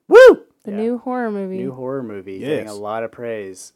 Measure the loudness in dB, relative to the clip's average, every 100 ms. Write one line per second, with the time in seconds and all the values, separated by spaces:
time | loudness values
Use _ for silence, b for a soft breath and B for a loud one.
0 | 4 10 10 8 0 _ -14 -8 -6 -6
1 | -8 -8 -8 -8 -10 -10 -10 -10 -10 -8
2 | -10 -14 -14 -12 -6 -6 -8 -12 -10 -8
3 | -10 -12 -12 -10 -12 -16 -20